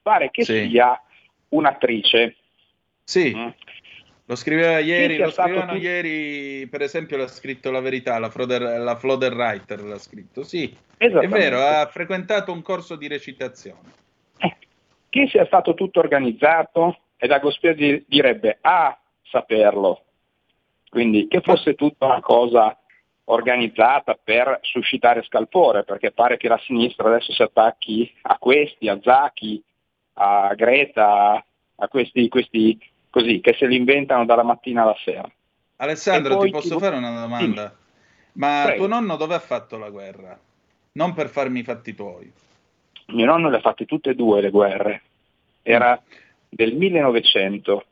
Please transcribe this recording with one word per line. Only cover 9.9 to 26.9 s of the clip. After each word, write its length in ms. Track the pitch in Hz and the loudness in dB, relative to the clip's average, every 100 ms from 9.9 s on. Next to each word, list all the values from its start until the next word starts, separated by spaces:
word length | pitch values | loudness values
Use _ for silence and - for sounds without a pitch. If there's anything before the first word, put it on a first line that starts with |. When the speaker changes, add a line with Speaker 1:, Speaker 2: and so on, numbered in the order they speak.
| 101 | -16
Speaker 2:
scritto, 460 | - 104 92 - | -18 -20 -18 -16
sì. 320 | 147 175 143 - _ _ | -10 -8 -8 -12 _ _
È 80 | 233 | 2
Speaker 1:
Esattamente. 320 | 180 170 208 | 4 2 2
Speaker 2:
vero, 240 | 160 123 | 2 2
ha 240 | 139 151 147 | 2 2 -2
frequentato 640 | - 175 185 180 214 190 | -6 -8 -8 -4 -4 -4
un 100 | 170 | -12
corso 340 | - 180 165 160 | -8 -8 -8 -14
di 120 | 143 | -10
recitazione. 840 | 147 143 131 127 - 98 85 - _ _ _ _ _ | -10 -12 -12 -12 -12 -20 -20 -20 _ _ _ _ _
Speaker 1:
Eh, 180 | 185 - _ _ _ _ _ | -6 -6 _ _ _ _ _
che 180 | 262 277 | -2 2
sia 160 | - 180 | 2 4
stato 280 | 185 175 | 2 2
tutto 260 | 165 190 180 | -2 0 0
organizzato, 1000 | 160 143 127 110 147 165 156 170 170 165 _ _ | 2 0 0 0 2 2 0 0 0 -2 _ _
e 100 | 127 | 0
Dagospia 460 | 139 143 - 170 | 0 0 0 0
di-, 300 | 156 147 147 _ | 2 0 0 _
direbbe, 520 | 165 135 110 110 - | 2 2 2 -2 0
"Ah, 360 | 160 175 147 - _ _ | 0 2 0 -4 _ _
saperlo." 800 | _ 127 - 110 104 101 98 85 _ _ _ _ _ _ _ _ _ | _ -6 0 4 4 4 0 -2 _ _ _ _ _ _ _ _ _
Quindi 380 | 120 117 107 104 | -2 2 2 2
che 140 | 180 | 0
fosse 340 | - 175 - 135 | 4 2 2 0
tutta 300 | 147 - 135 | -2 0 0
una 160 | 127 | 0
cosa 560 | - 117 120 117 110 - _ _ _ _ - | 2 2 4 4 2 -2 _ _ _ _ -2
organizzata 920 | 113 117 123 113 - 113 139 127 110 | -2 0 -2 -2 2 2 2 -2 -6
per 380 | - 113 127 127 | 0 0 0 -2
suscitare 600 | - 123 117 127 120 117 | -4 -6 -4 2 2 2
scalpore, 600 | - 120 113 185 151 104 | -2 -4 0 2 4 2
perché 280 | - 98 107 | -2 -4 -4
pare 260 | - 120 120 | 0 0 0
che 100 | 117 | 0
la 120 | 113 - | -2 0
sinistra 420 | 120 120 | -2 -2